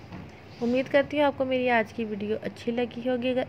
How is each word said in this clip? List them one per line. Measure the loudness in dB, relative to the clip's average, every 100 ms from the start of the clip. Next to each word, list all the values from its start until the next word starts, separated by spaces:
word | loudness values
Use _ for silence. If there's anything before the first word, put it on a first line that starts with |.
| -16 -16 -16 -18 -18 -4
उम्मीद | 0 0 4
करती | 2 4 4
हूँ | 4
आपको | 2 0
मेरी | 2 4
आज | 2 2
की | -2 -4
वीडियो | -4 -4 -4
अच्छी | -6 -6 -4
लगी | -2 -2 -2 -2
होगी। | 0 0
अगर | 0